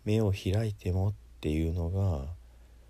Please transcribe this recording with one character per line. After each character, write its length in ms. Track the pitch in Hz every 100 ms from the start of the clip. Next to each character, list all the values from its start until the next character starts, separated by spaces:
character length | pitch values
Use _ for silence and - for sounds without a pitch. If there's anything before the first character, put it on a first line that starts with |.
| 104
目 160 | 107
を 100 | 107
開 380 | 95 90 101 113
い 20 |
て 200 | 101 90
も 180 | 90 98
っ 40 | 101 - -
て 80 | -
い 180 | 78 80
う 60 |
の 160 | 87 82
が、 340 | 90 98 73 69 85 - - - -